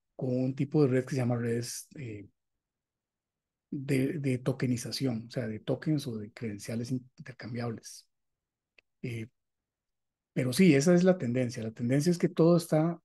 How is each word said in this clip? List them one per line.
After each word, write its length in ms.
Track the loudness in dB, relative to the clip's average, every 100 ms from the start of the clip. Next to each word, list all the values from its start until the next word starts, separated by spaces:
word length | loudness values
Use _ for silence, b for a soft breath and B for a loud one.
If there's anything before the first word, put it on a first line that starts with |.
| _ -8
con 200 | -4 -2
un 200 | -2 -2
tipo 260 | 0 2
de 80 | 4
red 160 | 4 0
que 60 |
se 60 | -2
llama 200 | 0 0
redes, 500 | -2 -4 -4 -10 -14 -14
eh, 320 | -12 -12 -16 _ _ _ _ _ _ _ _ _ _ _ _ _ _
de, 500 | -8 -2 0 0 -2
de 180 | -2 -2
tokenización, 840 | -2 -2 -2 -2 -4 -4 -4 -4 -6
o 40 |
sea, 160 | -6 -6
de 120 | -6
tokens 460 | -4 -4 0 -2 -2
o 100 | -8
de 140 | -10
credenciales 600 | -10 -10 -10 -8 -6 -4
intercambiables. 1160 | -6 -8 -20 -18 -14 -10 -8 -6 -8 -12 -20 -20 _ _ _ _ _ _ _ _ _
Eh, 260 | -10 -8 -10 _ _ _ _ _ _ _ _ _ _
pero 180 | -4 0
sí, 240 | 6 6 8
esa 180 | 6
es 100 | 6
la 140 | 6 2
tendencia. 460 | 0 0 -2 -4
La 80 | -8
tendencia 400 | -4 0 2 2
es 60 | 2
que 120 | 0
todo 280 | 4 6 4
está 420 | 4 2 2 -2